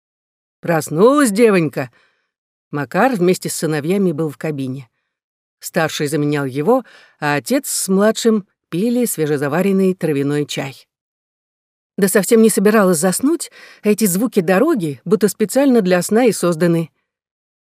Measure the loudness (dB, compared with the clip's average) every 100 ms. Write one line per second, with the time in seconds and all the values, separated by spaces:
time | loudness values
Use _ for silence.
0 | _ _ _ _ _ _ -4 -2 -2 2
1 | 4 4 2 4 4 4 0 -4 -10 _
2 | _ _ _ _ _ _ _ -10 -4 0
3 | 0 2 0 0 -4 -4 -4 -2 -2 0
4 | 0 -2 -4 -6 -8 -6 -6 -8 -14 _
5 | _ _ _ _ _ _ -8 -4 -2 -2
6 | -4 -2 -2 -2 -4 -4 0 0 -2 -20
7 | _ -8 -4 -4 -2 -4 -2 -6 -2 2
8 | 2 2 0 0 -4 _ -10 -4 -2 0
9 | -2 -2 -2 -2 -2 0 0 2 0 -2
10 | -2 -2 -2 -2 -4 -8 -10 -12 _ _
11 | _ _ _ _ _ _ _ _ _ -2
12 | 0 2 2 4 4 4 2 4 4 2
13 | 0 0 -2 -2 -6 -18 -20 -6 -2 0
14 | 0 0 -2 0 2 2 2 0 -2 -6
15 | -2 0 0 -2 -2 2 2 2 2 0
16 | 0 2 2 2 0 0 0 0 -2 _
17 | _ _ _ _ _ _ _